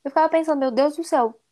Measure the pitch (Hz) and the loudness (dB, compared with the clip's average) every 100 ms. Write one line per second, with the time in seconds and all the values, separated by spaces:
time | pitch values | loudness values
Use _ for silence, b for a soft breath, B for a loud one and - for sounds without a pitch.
0 | 277 320 311 320 320 285 262 233 285 294 | -4 0 2 2 0 -2 0 0 0 0
1 | 330 294 233 226 _ | -2 0 0 -4 _